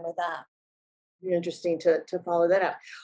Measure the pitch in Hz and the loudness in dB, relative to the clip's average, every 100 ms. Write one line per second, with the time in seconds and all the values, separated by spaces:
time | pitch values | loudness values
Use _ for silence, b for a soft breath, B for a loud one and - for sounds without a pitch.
0 | 165 175 170 160 - _ _ _ _ _ | -6 -4 -4 -6 -12 _ _ _ _ _
1 | _ _ 180 175 170 - 175 165 170 160 | _ _ -2 0 0 -4 -2 0 2 2
2 | - 180 175 170 170 190 180 - B B | 0 -6 -2 2 4 4 2 -4 B B